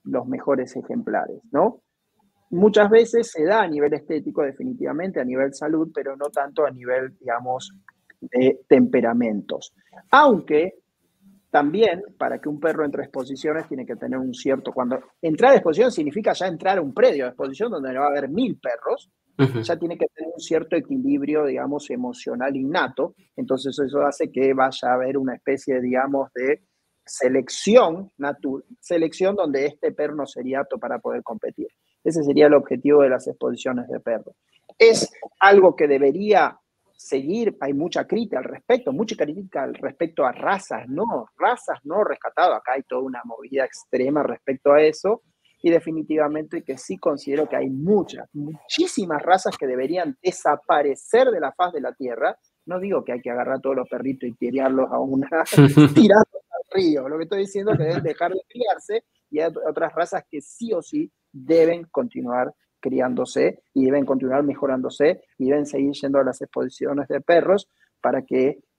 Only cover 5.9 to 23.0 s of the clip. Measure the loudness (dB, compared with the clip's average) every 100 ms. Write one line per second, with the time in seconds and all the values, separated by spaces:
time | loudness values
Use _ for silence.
5.9 | -4 -8 -6 -6 -4 -4 0 -2 -2 -4
6.9 | -4 -4 -10 -6 -6 -4 -8 -8 -20 _
7.9 | _ _ _ -6 2 2 2 6 6 6
8.9 | 2 2 0 -2 -4 -6 -10 -12 _ _
9.9 | -18 4 6 6 4 2 0 0 -6 _
10.9 | _ _ _ _ _ _ 0 2 2 2
11.9 | 2 -8 -6 -6 -4 -8 -4 -2 -2 -4
12.9 | -4 -8 -8 -10 -6 -4 -4 -6 -10 -10
13.9 | -10 -8 -6 -6 -6 -2 -2 -2 -6 -4
14.9 | -4 -8 _ -4 2 6 6 4 2 2
15.9 | 2 -4 -2 -2 -2 -4 -4 -2 -2 -2
16.9 | 2 2 4 -4 -6 -8 -6 -6 -4 -6
17.9 | -2 0 0 -4 -2 -2 -4 -6 -6 -4
18.9 | -6 _ _ _ 0 0 0 -4 -4 -4
19.9 | -4 -4 -4 -12 -12 -4 -2 0 -4 -2
20.9 | -4 0 -2 0 -2 -2 -2 -4 -6 -6
21.9 | -8 -6 -8 -8 -4 -4 -2 -2 -2 -2
22.9 | -4